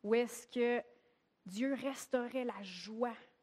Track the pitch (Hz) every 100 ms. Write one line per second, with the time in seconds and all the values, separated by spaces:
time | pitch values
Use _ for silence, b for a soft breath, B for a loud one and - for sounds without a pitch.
0 | 208 226 233 - - 247 240 240 - b
1 | b b b _ - 196 269 262 269 -
2 | - 254 240 254 247 202 196 180 202 220
3 | 240 226 - _